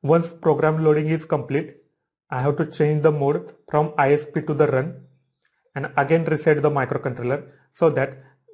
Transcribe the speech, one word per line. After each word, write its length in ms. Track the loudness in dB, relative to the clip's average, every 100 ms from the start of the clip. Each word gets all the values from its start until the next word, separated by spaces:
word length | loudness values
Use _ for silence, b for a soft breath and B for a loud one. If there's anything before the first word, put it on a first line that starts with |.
Once 300 | 4 2 2
program 520 | -4 0 2 2 2
loading 240 | 2 2 2
is 160 | -4
complete, 520 | -2 -4 -2 -4 -6 -16 _ _ _ _ _
I 120 | -4
have 160 | -2 -2
to 80 | -4
change 380 | -2 0 2
the 80 | 2
mode 420 | 2 -2 -2 -6 -20 _
from 240 | 0 0 0
I 160 | 2
S 120 | 2 0
P 160 | -6
to 120 | -4
the 140 | 0 2
run 340 | 2 -2 -8 -20 _ _ _ _ _ _ -10
and 160 | -4 -2
again 280 | 2 2 0
reset 360 | -2 2 2
the 80 | 2
microcontroller 760 | 0 -2 -4 -6 -6 -4 -4 -6 b b
so 160 | 0 2
that 320 | 2 -4 -8 b b _